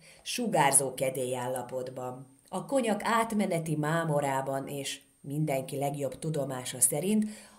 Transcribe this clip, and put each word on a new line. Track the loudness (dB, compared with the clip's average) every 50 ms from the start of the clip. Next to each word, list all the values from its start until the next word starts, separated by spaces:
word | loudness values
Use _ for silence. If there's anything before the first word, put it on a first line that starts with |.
| -20 -20 -20 -14
sugárzó | -8 -6 -4 -4 -2 2 4 6 6 6 6 4 4 2 0
kedélyállapotban, | 0 -2 0 0 0 -2 -2 -2 -2 -2 -2 -2 -4 -4 -4 -6 -6 -6 -6 -8 -8 -8 -8 -8 -10 -12 -18 -20 _ _ -8
a | -8 -6 -4
konyak | 0 0 2 2 2 0 0 2
átmeneti | 2 2 2 2 2 2 0 2 2 0 0 0 0 0
mámorában | 0 2 2 2 2 2 2 2 2 2 2 0 0 0 0 -2 -2 -4 -4
és | -6 -6 -6 -6 -8 -8 -12 _ _ _
mindenki | -10 -6 -2 0 0 0 0 0 -2 -4 -4
legjobb | -2 -2 -2 -2 -2 -2 -4 -4 -4
tudomása | -4 -4 -2 -2 -2 -2 -4 -6 -6 -8 -2 2
szerint | 2 2 2 2 2 2 2 2 2 0 -4 -10 -16 -20 -20